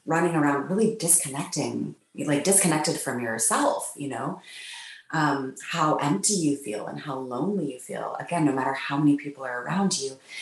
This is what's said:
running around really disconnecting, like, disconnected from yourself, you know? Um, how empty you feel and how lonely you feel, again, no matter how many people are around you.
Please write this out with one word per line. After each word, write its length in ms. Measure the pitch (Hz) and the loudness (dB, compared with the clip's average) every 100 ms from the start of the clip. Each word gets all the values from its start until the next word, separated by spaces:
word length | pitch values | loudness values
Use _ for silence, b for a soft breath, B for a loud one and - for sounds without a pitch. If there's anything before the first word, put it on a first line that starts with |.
running 300 | - 165 175 | 0 2 4
around 340 | 160 143 139 139 | 4 4 2 0
really 280 | 196 220 - | 4 4 4
disconnecting, 1000 | 165 - 139 139 - 156 120 117 113 - _ - | 2 2 2 -6 -4 -2 -2 -2 -4 -8 _ -6
like, 260 | 143 143 | 0 2
disconnected 540 | 180 190 175 156 165 143 | 4 4 4 2 0 -2
from 200 | 139 123 | -4 -4
yourself, 720 | 117 113 - 247 294 - - - | -2 0 0 2 2 0 -6 -8
you 120 | 139 | -8
know? 340 | 120 143 185 B B B B B B - | -6 -6 -8 B B B B B B -6
Um, 420 | 160 147 139 131 - - | 0 2 2 -2 -8 -6
how 260 | 160 151 - | 0 2 2
empty 380 | 143 196 - | 2 2 2
you 220 | 190 147 139 | 2 2 0
feel 300 | - 107 - | -4 -6 -6
and 100 | 147 | -8
how 180 | 151 131 | -8 -8
lonely 540 | 127 123 180 202 143 | -6 -2 0 0 -2
you 40 | 127 | -6
feel, 380 | - 120 107 - | -10 -8 -6 -8
again, 260 | - 170 | -4 2
no 80 | 147 | 2
matter 220 | 131 135 | 2 0
how 220 | 135 - 143 | -2 -2 4
many 200 | 151 143 | 4 4
people 280 | 143 135 | 0 -8
are 180 | 131 123 | -6 -6
around 380 | 131 180 196 - | -2 2 2 0
you. 180 | 135 131 B B | -4 -8 B B